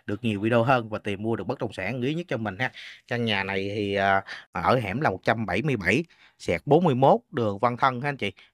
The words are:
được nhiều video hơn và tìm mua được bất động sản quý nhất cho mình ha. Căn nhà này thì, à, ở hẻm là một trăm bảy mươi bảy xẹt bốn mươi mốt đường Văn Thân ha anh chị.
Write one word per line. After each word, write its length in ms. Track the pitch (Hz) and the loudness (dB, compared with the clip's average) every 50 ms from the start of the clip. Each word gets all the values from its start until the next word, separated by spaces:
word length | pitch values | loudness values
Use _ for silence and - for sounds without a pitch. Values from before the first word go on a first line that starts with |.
| - | -8
được 180 | - 104 - 120 | -8 -6 -4 -2
nhiều 160 | 113 104 98 | -2 -2 0
video 220 | 107 113 120 117 | 0 2 2 4
hơn 260 | 113 139 135 123 113 107 | 4 4 2 2 0 -4
và 100 | 107 101 | -8 -6
tìm 240 | - 107 101 92 | -6 -6 -6 -4
mua 140 | 107 113 113 | -4 -4 -4
được 80 | 101 92 | -4 -4
bất 140 | 95 135 - | -6 -6 -6
động 140 | 131 104 | -6 -8
sản 280 | - 101 92 101 131 127 | -6 -6 -6 -6 -4 -4
quý 140 | 120 139 156 | -4 -2 -4
nhất 120 | 170 175 - | -4 -4 -6
cho 80 | 143 | -6
mình 220 | 113 110 104 92 101 | -4 -4 -6 -4 -4
ha. 140 | 131 123 - - - - - - _ | -6 -6 -6 -10 -16 -18 -20 -20 _
Căn 180 | - 123 120 117 | -6 -4 -2 0
nhà 200 | 113 104 98 98 | 0 0 0 -2
này 280 | 98 98 98 98 101 104 | -2 -2 -2 -4 -4 -4
thì, 200 | 110 101 101 101 | -4 -2 -2 0
à, 300 | 98 98 98 98 98 - - - - - _ | 2 4 4 4 2 0 -4 -10 -16 -16 _
ở 280 | - 92 82 98 120 131 | -6 0 2 4 4 2
hẻm 200 | 110 95 95 139 | 2 -2 -4 0
là 100 | 156 113 | 0 0
một 100 | 92 92 | -2 0
trăm 240 | - 123 113 117 110 | 0 0 0 0 -2
bảy 160 | 92 87 107 | -2 -2 -2
mươi 140 | 143 151 131 | 0 -2 -2
bảy 280 | 104 85 90 110 151 170 - _ _ _ _ _ _ | 0 2 2 2 2 0 -4 _ _ _ _ _ _
xẹt 220 | - - 87 - - | -4 -4 -4 -2 2
bốn 180 | 147 139 170 185 | 4 4 4 6
mươi 100 | 160 127 | 4 4
mốt 260 | 127 135 147 202 233 - _ | 6 6 6 4 4 0 _
đường 280 | - 123 113 104 101 101 | -4 -2 -2 0 0 0
Văn 180 | 120 120 120 | 0 -2 2
Thân 240 | - 143 131 127 120 | 2 2 2 2 0
ha 80 | 147 143 | -4 -6
anh 80 | 143 | -4
chị. 160 | - 104 98 - - - _ | -4 -4 -6 -6 -8 -16 _